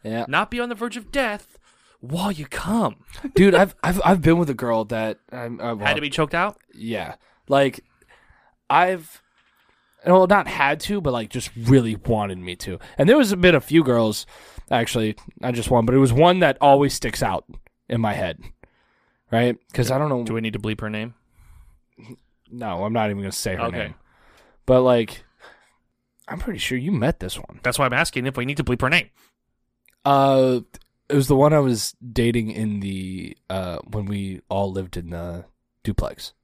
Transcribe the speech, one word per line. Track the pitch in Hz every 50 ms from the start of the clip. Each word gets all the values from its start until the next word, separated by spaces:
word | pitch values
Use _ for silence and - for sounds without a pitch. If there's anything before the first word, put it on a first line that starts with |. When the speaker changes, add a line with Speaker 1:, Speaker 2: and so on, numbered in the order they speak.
| _
Speaker 1:
Yeah. | 202 113 113 117 117
Speaker 2:
Not | 135 160 214 214
be | - 240
on | 240 240
the | 240
verge | 202 226 240 233
of | 240 214 -
death | - 277 269 226 208 208 - _ _ _ _ _ _ _ _ _ _ _
while | - 123 143 175 185 202 196
you | 151 151
come. | - - - - 165 214 233 208 135 - _ _ - -
<laughs> | - - 277 -
Speaker 1:
Dude, | 196 185 196 185
I've, | 165 196 196 - _ -
I've, | 165 180 185 185
I've | 156 190 185 139
been | 156 165 170
with | 175 147
a | 135
girl | 113 127 120 117 113 110
that | 104 117 110 110 110 107 _ _ _
I'm, | - 123 120 117 120 -
I | - 117 117
Speaker 2:
Had | 104 104 143 147
to | 151 147
be | 147
choked | 139 - 156 147 -
out? | 170 180 208 208 _ _ _ _
Speaker 1:
Yeah. | - - - 113 101 90 - - _ _ _ _ _ _ _
Like, | 135 139 139 135 131 - _ _ _ _ _ _ _ _ _ _ _ _ _ _ _ _ _ _
I've, | 135 151 180 180 185 180 160 - - - _ _ _ _ _ _ _ _ _ _ _ _ _ _ _ _ _
well, | 175 180 185 185
not | 180 202 202 170 -
had | - - 240 233 240 240
to, | - - 202 202
but, | 170 143 123
like, | 120 110 104
just | - 127 - - -
really | 117 113 117 135 135 117 113 110
wanted | 101 - - 117 107 104 98 95 92
me | 90 90 90
to. | - - - 92 85 - - - -
And | 139 175
there | 247
was | 302 269 202 202
been | 180 175 180 170
a | 143
few | - - 147 165 160
girls, | 131 123 117 113 110 104 - - - - - - - - - - -
actually, | - 120 117 - - 117 110 107 104 - - - - -
not | - 127 123
just | 120 113 -
one, | 131 120 113
but | 113 123
it | 135
was | 135 131 117
one | 127 160 175 180 185
that | 175 147 131 -
always | - 143 139 139 143 139 139
sticks | - - 123 - - 135
out | 110 95 80 - _ - - - _ _ _ _ _
in | - 117
my | 113 107 101
head, | - 98 87 85 - - - - _ - _ _ _ _ _ _ _ _ _ _ _ _ _
right? | - 113 120 123 117 - _ _ -
'Cause | - 123 113
I | 131 135
don't | 151 151
know. | 139 123 120
Speaker 2:
Do | 110 110
we | 113
need | 110 110 104
to | 110
bleep | 107 110 107 104
her | 113 107
name? | 107 107 110 120 117 _ _ _ _ _ - _ - - - - _ _ _ _ _ _ - 110 127 _ _ _ _ _ _ _
Speaker 1:
No, | - 120 120 110 92 85 98
I'm | 107 113
not | 117 107 104
even | 101 101 98
gonna | 95 95
say | - - 110 95
her | 95 117
Speaker 2:
Okay. | 117 - -
Speaker 1:
name. | 107 104 - _ _ _ _ _ _ _ _ _ _ _ _ _ _
But, | - 127 127 127
like, | 127 123 120 113 107 - - - _ _ _ - - - _ _ _ _ _ _ _ _ _ _ _ _ _ _ -
I'm | - 175
pretty | - - 196 -
sure | - - 131 123
you | 127 170 208
met | 131 104 143 175 -
this | 92 95 - -
one. | - - - - -
Speaker 2:
That's | 123 123 -
why | 143
I'm | 127 120
asking | 131 165 - - 131 123
if | 135 135
we | - 123
need | 131 143 143
to | 123
bleep | 117 123 117
her | - 131
name. | 156 175 - - _ _ _ _ _ _ _ _ _ _ _ _ _ _ _ _ _ _ _
Speaker 1:
Uh, | 139 139 139 135 139 135 135 131 131 127 123 113 _ _ - _ _ _ _ _ _
it | 143
was | 147 135 131
the | 147
one | 135 143 147 156
I | 151
was | 143 131 120 107 - - - _ - 123 110
dating | - 117 120 117 117 110 110
in | 110 - 110 107 104 101
the, | 98 98 98 95 95 92 92 92 90 - - _ _ _
uh, | 92 95 92 90 85 - - -
when | 107 110 101
we | 95 104 101 98 95 92 90 _ _
all | 101 98 101 98 92
lived | 98 95 90 -
in | 90 85 82
the | 87 85 85 87 85 90 101 _ _ _ _ _ _ _ _
duplex. | - 98 - - - - - - - _ _